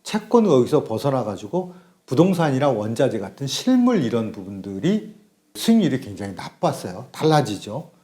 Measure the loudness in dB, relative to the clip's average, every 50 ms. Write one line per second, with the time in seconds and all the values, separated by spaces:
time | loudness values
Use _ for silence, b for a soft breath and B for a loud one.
0 | _ -8 -6 -6 -2 2 4 4 6 6 4 4 4 4 2 0 0 -2 -4 -4
1 | -2 0 0 0 -2 -4 -6 -8 -8 -6 -4 -6 -6 -6 B B B B B B
2 | _ 0 2 4 4 4 4 2 0 0 2 2 2 2 2 0 -2 -4 0 0
3 | 0 0 0 -2 -6 -8 -10 -10 -8 -6 -6 -2 0 2 4 4 4 4 2 2
4 | 0 0 -2 -2 -2 -4 -6 -10 -12 -12 -12 -12 -10 -10 -8 -4 0 0 0 0
5 | -2 -8 -14 -20 _ _ _ _ _ _ _ -4 2 4 4 4 4 4 0 -2
6 | -4 -8 -12 -10 -10 -10 -10 -12 -14 -14 -8 _ -2 -2 -2 -2 -6 -10 -10 -12
7 | -14 -16 -8 -2 0 2 4 4 2 0 -4 -6 -8 -10 -10 -10 -12 -14 _ _